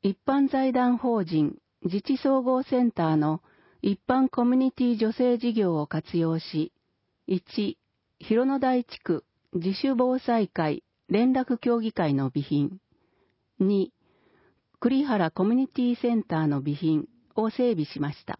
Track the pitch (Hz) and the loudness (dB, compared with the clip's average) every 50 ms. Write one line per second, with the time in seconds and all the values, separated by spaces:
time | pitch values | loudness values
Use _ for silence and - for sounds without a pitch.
0 | _ 196 196 _ _ - 269 285 277 269 - 262 262 262 247 254 254 247 247 233 | _ -2 -4 _ _ -2 0 2 2 2 2 0 0 0 2 2 2 2 2 0
1 | - 262 233 220 190 165 175 156 151 147 - - _ _ _ _ - 180 170 202 | 0 0 0 0 -2 0 0 0 0 0 -2 -6 _ _ _ _ -6 -4 -4 -4
2 | - - 277 262 - 277 269 262 254 247 262 254 262 - - 254 247 233 - - | -2 -2 -4 0 2 0 0 2 2 0 0 0 0 0 0 2 2 2 2 2
3 | 170 160 160 160 151 147 156 160 _ _ _ _ _ _ _ _ - 202 202 - | 0 2 2 2 2 0 0 -2 _ _ _ _ _ _ _ _ -2 -2 -2 -2
4 | _ - 254 262 269 262 - - 240 240 247 262 262 262 - - 247 247 240 208 | _ 0 2 2 2 0 0 0 0 2 2 2 2 0 0 0 0 0 0 0
5 | 220 220 226 - 254 247 240 233 240 240 226 226 208 185 170 156 147 - - - | 0 -2 0 0 0 0 2 0 0 -2 0 2 2 2 2 0 -2 -2 -4 -6
6 | - - - 175 165 165 165 160 - - - 160 156 - _ _ _ _ _ _ | -6 -2 -2 0 0 2 0 -2 -4 -4 -4 -4 -4 -4 _ _ _ _ _ _
7 | _ _ _ _ _ - 190 185 _ _ - - 208 196 - _ _ _ _ _ | _ _ _ _ _ -4 -4 -4 _ _ -6 -4 -4 -4 -4 _ _ _ _ _
8 | _ _ _ _ - - 220 226 254 269 269 277 262 262 254 247 240 _ - - | _ _ _ _ -4 0 0 2 2 2 0 0 0 2 0 0 -2 _ -12 -20
9 | _ - 175 143 - _ _ _ _ _ - 185 165 185 196 - - 277 269 233 | _ -4 -4 -4 -4 _ _ _ _ _ -8 -4 -2 -2 -4 -2 0 -2 2 2
10 | 247 254 254 262 - - 240 226 214 180 _ - 165 156 147 - _ _ _ _ | 2 2 0 -2 0 0 0 0 0 -2 _ -2 -2 -2 -2 -4 _ _ _ _
11 | _ _ - 202 240 254 254 262 254 - 254 233 - 240 240 233 220 226 - - | _ _ 0 2 2 4 2 0 0 -2 -4 -2 0 0 0 0 -2 -4 -2 -2
12 | 185 151 143 135 139 131 - 151 139 - 139 143 143 143 190 185 _ _ _ _ | 0 0 2 0 0 -2 -2 -4 -4 0 0 0 0 0 -4 -10 _ _ _ _
13 | _ _ _ _ _ _ _ _ _ _ _ _ 196 190 208 196 190 - _ _ | _ _ _ _ _ _ _ _ _ _ _ _ 2 2 2 2 0 -2 _ _
14 | _ _ _ _ _ _ _ _ _ _ _ _ _ _ _ _ - 240 262 262 | _ _ _ _ _ _ _ _ _ _ _ _ _ _ _ _ -2 0 2 2
15 | 285 285 254 208 175 160 - - 196 208 233 254 269 262 _ - 247 247 240 - | 0 0 0 0 0 0 0 0 0 2 2 2 0 -2 _ -2 0 0 0 0
16 | - 240 233 226 202 _ 170 160 160 151 143 139 135 143 147 143 - 160 160 151 | 0 0 0 0 -2 _ -2 0 0 0 0 -2 -2 -4 -4 -2 0 0 0 0
17 | 147 - _ _ _ _ _ - 214 220 214 - 254 247 233 170 151 - - - | -2 -4 _ _ _ _ _ -2 -2 -2 0 0 0 0 0 0 -4 -6 -4 -6
18 | 151 143 143 - _ - - - | -4 -4 -6 -8 _ -12 -12 -12